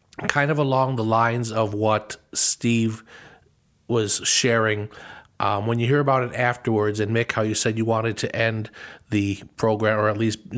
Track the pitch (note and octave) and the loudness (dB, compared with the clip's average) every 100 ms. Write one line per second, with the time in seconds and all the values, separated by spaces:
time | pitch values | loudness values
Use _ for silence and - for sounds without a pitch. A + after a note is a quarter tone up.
0 | _ - - D3 C#3+ D3+ C#3 C3 C3 B2 | _ -6 -2 0 2 2 2 2 2 0
1 | A2 A2+ A#2 A#2+ A2+ A2 G#2+ G#2 G#2+ G#2+ | 2 2 2 0 -2 -2 -2 0 2 2
2 | - - _ - - - A#2 A#2 A2+ A2 | -2 -12 _ -2 -2 0 0 2 2 -2
3 | - - - - _ _ _ _ - A#2 | -12 -20 -20 -20 _ _ _ _ -2 -2
4 | G2+ - - - B2 A#2 A2 G#2 G#2+ - | 0 -2 0 0 2 2 2 0 -4 -12
5 | - - - - G2+ G2+ A2 A#2 A#2 D3 | -20 -20 -16 -4 -2 0 0 0 2 2
6 | C#3 C3 A#2+ B2 B2 A#2+ A#2+ G#2+ G#2 G#2+ | 2 0 0 -2 -2 0 0 2 2 0
7 | G#2 A2+ A2+ - A2 G#2 A#2 A2+ A2 A2+ | 0 0 0 0 0 0 0 0 0 0
8 | A2+ G#2+ - G#2 A2+ A2 G#2+ - - - | -2 -4 -4 0 0 -2 -6 -12 -20 -20
9 | - G#2+ G2+ F#2+ - - A2+ G#2+ G#2+ G#2+ | -4 0 0 -4 -10 -2 0 2 2 2
10 | G#2+ G#2 A2+ G#2 - | 0 0 0 -2 -6